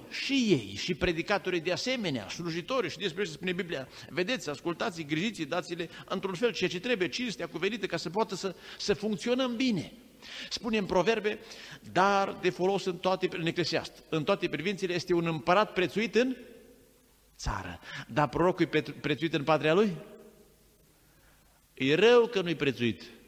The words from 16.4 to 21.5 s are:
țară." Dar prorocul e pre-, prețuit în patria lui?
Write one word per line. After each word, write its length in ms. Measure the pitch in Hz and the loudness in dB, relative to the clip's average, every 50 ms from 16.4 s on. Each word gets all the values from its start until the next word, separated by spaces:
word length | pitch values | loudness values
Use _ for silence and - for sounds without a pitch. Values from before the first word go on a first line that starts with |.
| - - - - - - - - - _ _ _ _ _ _ _ _ _ _ | -10 -18 -20 -20 -20 -20 -20 -20 -20 _ _ _ _ _ _ _ _ _ _
țară." 420 | - - - 104 98 92 92 85 - - - - 143 139 - | -8 -6 -4 -4 -4 -6 -8 -12 -12 -14 -14 -12 -12 -10 -4
Dar 200 | 113 151 147 143 | 0 2 2 2
prorocul 360 | - 151 170 185 180 - 165 | 2 2 2 2 4 2 0
e 40 | 139 | 2
pre-, 260 | 151 156 - 135 - - | 2 0 0 -2 -10 -6
prețuit 340 | - 143 147 - 160 165 160 | -2 -2 -2 0 -2 0 0
în 100 | 156 135 | 0 2
patria 300 | 160 156 143 139 156 160 | 4 2 4 6 4 6
lui? 220 | 190 226 202 165 151 - - - - - - - - - _ _ _ _ _ _ _ _ _ _ _ _ _ _ _ _ _ _ _ _ _ | 6 4 4 2 -4 -10 -16 -20 -20 -20 -20 -20 -20 -20 _ _ _ _ _ _ _ _ _ _ _ _ _ _ _ _ _ _ _ _ _